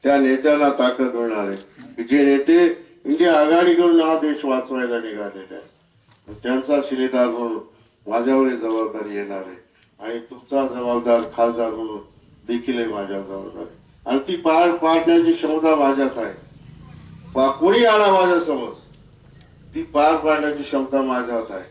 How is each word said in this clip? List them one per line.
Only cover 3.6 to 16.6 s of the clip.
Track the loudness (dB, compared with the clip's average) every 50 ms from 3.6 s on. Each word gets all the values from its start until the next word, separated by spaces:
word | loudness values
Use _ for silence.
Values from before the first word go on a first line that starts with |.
| 6 4 4
करून | 4 4 6 4 4
हा | 4 4 0 0
देश | 0 -2 -2 -2 -2
वाचवायला | -2 -2 -2 -2 -4 -6 -4 -4 -2 -4 -6
निघालेले | -6 -8 -10 -10 -10 -10 -12 -14 -18 -16 -18
आहेत, | -20 -20 -20 _ _ _ _ _ _ _ _ _ _ _ -20 -20 -10
त्यांचा | -6 -4 -4 -4 -2 0 -2 -2 0 -4
शिलेदार | -4 -2 -2 -2 0 0 0 0
म्हणून | 0 -4 -6 -6 -6 -8 -10 -16 _ _ _ _ _ _ _
माझ्यावर | -4 -4 -2 0 2 2 2 2
ही | 0 0
जबाबदारी | -4 -4 -4 -2 -2 -4 -4 -6 -8 -10 -8 -8
येणार | -10 -8 -8 -10 -12 -12
आहे | -14 -18 -20 _ _ _ _ _ _ _ _
आणि | -12 -10 -10 -10 -12 -14
तुमचा | -20 -20 -14 _ -2 -2 -2
जबाबदार | -2 -6 -6 -4 -2 -2 -2 2 2 2 2 2 -4 -2
खासदार | 0 0 0 0 -2 -4 -4
म्हणून | -4 -8 -10 -10 -10 -12 -16 -18 _ _ _ _ _ _ _
देखील | -6 -6 -6 -4 -4 -4 -4
हे | -4
माझ्यावर | -4 -4 -8 -8 -8 -8 -10 -10
जबाबदारी. | -10 -12 -12 -12 -14 -14 -14 -16 -16 -18 _ _ _ _ _ _
आणि | -4 -4 -4
ती | -4 -4 -8
पार | -2 0 2 2 4 4 2 2
पाडण्याची | 0 0 2 2 2 2 4 4 4 4 4
क्षमता | 0 0 0 -2 -2 0 2 2 4
माझ्यात | 4 4 2 2 0 -2 -2 -2
आहे. | -6 -8 -8 -10 -14 -20 -20 -20 -20